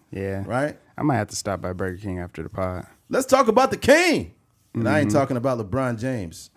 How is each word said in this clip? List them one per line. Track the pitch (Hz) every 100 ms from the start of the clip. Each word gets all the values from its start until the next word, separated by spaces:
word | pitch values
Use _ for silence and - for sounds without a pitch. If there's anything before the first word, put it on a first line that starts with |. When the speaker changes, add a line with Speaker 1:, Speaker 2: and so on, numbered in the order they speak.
| -
Speaker 1:
King. | 95
Speaker 2:
Yeah. | 98 98 95
Speaker 1:
Right? | 123 147 - _ -
Speaker 2:
I |
might | 147 117
have | 104
to | -
stop | 104 90
by | 90
Burger | 90 95 90
King | 101 90
after | 87 -
the | 80
pod. | - 92 90 - _ -
Speaker 1:
Let's | 247 262
talk | 262 226
about | 220 262
the | 180
king. | - 311 359 196 85 - _ _ _
And | 117 117
I | 151
ain't | 139
Speaker 2:
Mm-hmm. | 139
Speaker 1:
talking | 135 123
about | 135 120
LeBron | 98 127 127 113
James. | 131 120 82 - -